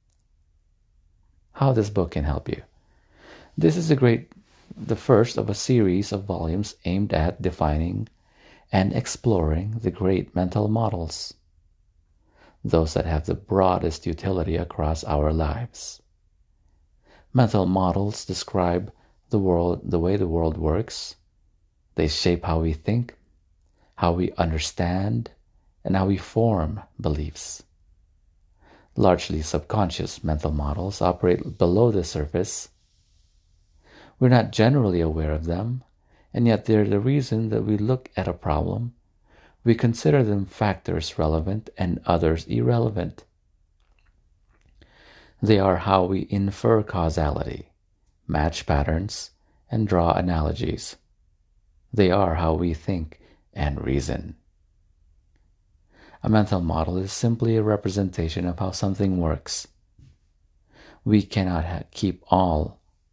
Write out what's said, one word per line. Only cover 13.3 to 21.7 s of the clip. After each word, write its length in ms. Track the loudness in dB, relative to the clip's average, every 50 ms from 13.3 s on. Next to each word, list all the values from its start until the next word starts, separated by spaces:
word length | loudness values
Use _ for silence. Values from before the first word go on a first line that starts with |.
| -6
broadest 720 | -6 -4 -2 2 2 4 4 2 2 0 -4 -4 -4 -6
utility 500 | -8 -8 -4 -4 -4 -2 -2 -2 -2 -2
across 480 | -4 -4 -6 -6 -4 -2 -2 -2 -2 -4
our 300 | -2 -2 0 0 0 0
lives. 680 | 0 0 -2 -4 -6 -8 -10 -12 -16 -18 -18 -18 -20 _ _ _ _ _ _ _ _ _ _ _ _ _ _ _ _ _ _ _ _ _ _ -20 -20 _ _ 0
Mental 320 | 2 2 4 4 2 2
models 580 | 2 2 2 2 2 0 0 -2 -4 -4 -8 -8
describe 680 | -8 -8 -8 -8 -6 -2 0 2 2 2 0 -2 -6 -14 _ _ _ _ _ _ -2
the 100 | -2 0
world, 420 | 2 4 4 4 2 2 0 -2 -4
the 160 | -2 -2 0
way 160 | 0 0 0
the 100 | 0 0
world 320 | 0 0 0 0 0 -2 -2
works. 600 | -2 0 0 0 -2 -6 -8 -14 -14 -14 -16 _ _ _ _ _ _ _ _ _ _ _